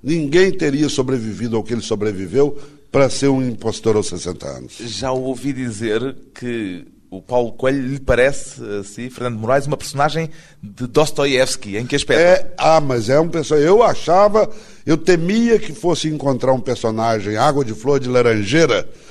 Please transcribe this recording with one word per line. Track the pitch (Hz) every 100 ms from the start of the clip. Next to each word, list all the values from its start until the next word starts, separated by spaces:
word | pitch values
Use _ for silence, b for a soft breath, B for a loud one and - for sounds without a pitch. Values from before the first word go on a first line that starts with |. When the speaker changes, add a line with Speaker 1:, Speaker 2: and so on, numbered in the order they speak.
Speaker 1:
Ninguém | 139 165 143 165 190
teria | 185 151 139 147
sobrevivido | - 127 131 110 95 117 110
ao |
que | 104
ele | 117
sobreviveu | - 104 107 95 92 117 143 - B B B 139
para | 131
ser | - 139
um | 135 127
impostor | 104 113 101 113 107
aos | 95
sessenta | 90 82 87 71
anos. | 64 64 -
Speaker 2:
Já | 117 98 131
ouvi | 131 135 127 139
dizer | 127 127 101 113 110 131 - -
que | - 123 117 101 87 - - _
o | 92
Paulo | - 123 117
Coelho | - 131 139 127
lhe | 139
parece, | 131 120 131 143 - -
a | 113 101 98
si, | - 127
Fernando | - 123 110
Moraes, | 110 139 139
uma | -
personagem | - 135 139 160 160 B B B
de | 104 98 123
Dostoiévski. | 147 151 - 143 127 131 - 104 101
Em | 123
que | 143
aspecto? | - 139
Speaker 1:
É, | 175 185 - -
ah, | 147 160
mas | 143 123 107
é | 143
um | 170
perso-, | 170 135 151
eu | 151 208
achava, | 220 135 - 180 208 214 190 B B B B
eu | 160
temia | - 175 170 220 233 220
que | -
fosse | 147 - 151 156
encontrar | 151 139 127 127
um | 131
personagem | 120 117 113 110 113 110 98 107
água | 143 143 120
de |
flor | 110 131 139
de | 123
laranjeira. | 123 120 110 98 151 151 101 - B B